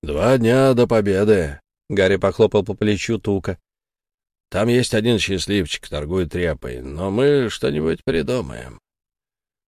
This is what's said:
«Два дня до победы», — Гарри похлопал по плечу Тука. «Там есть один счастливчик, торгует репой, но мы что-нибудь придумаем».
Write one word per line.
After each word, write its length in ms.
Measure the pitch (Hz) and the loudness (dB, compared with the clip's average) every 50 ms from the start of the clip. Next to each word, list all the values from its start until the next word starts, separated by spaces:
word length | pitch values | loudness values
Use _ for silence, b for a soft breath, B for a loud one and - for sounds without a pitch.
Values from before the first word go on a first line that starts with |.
| - | -6
«Два 340 | 78 73 71 90 117 131 131 | -4 -4 0 2 2 2 4
дня 360 | 113 113 120 131 135 135 127 | 4 4 4 4 4 4 4
до 140 | 117 123 - | 4 2 4
победы», — 720 | 120 113 104 101 98 95 104 104 107 98 85 73 71 - _ _ _ _ _ _ | 4 2 2 2 2 2 4 4 4 2 2 -2 -6 -12 _ _ _ _ _ _
Гарри 280 | - 98 95 95 98 95 | 0 2 2 2 2 2
похлопал 480 | 90 98 95 - 113 104 - 107 95 | 0 -2 2 4 2 4 4 0 -2
по 80 | 98 104 | -2 -4
плечу 440 | - 107 107 104 95 - - 117 104 | -2 0 0 0 -2 -2 -4 -6 -4
Тука. 400 | - - 101 98 87 - 92 - _ _ _ _ _ _ _ _ _ _ _ _ _ _ _ _ _ _ | -2 -2 -2 -2 -2 -6 -8 -8 _ _ _ _ _ _ _ _ _ _ _ _ _ _ _ _ _ _
«Там 180 | - 92 104 117 | -4 -2 0 2
есть 260 | 120 123 123 - - | 2 2 2 2 0
один 260 | 113 107 120 120 104 | 0 2 2 2 0
счастливчик, 680 | - - 98 90 80 - 101 104 90 - - - - - | 0 -2 -2 -4 -2 -2 0 -2 0 -2 -6 -10 -10 -10
торгует 480 | - 73 73 73 87 95 90 76 - | -8 -8 -6 -4 -2 -2 -2 -2 -2
репой, 460 | 90 87 82 76 65 - 64 62 64 | -2 -2 -2 -2 -4 -8 -12 -12 -12
но 280 | - 67 69 76 90 98 | -12 -12 -10 -6 -6 -4
мы 380 | 98 110 131 143 147 143 127 110 | 0 2 2 2 2 2 0 -2
что-нибудь 540 | - - - 131 - - - 80 82 - _ | -6 -4 -4 -4 -2 -2 -2 -2 -4 -4 _
придумаем». 760 | - - 82 73 - 123 127 101 67 60 57 60 64 - - _ _ _ _ _ _ _ _ _ _ _ _ _ _ _ _ _ | -4 -2 -2 -2 -2 -4 -4 -6 -8 -12 -14 -16 -16 -20 -20 _ _ _ _ _ _ _ _ _ _ _ _ _ _ _ _ _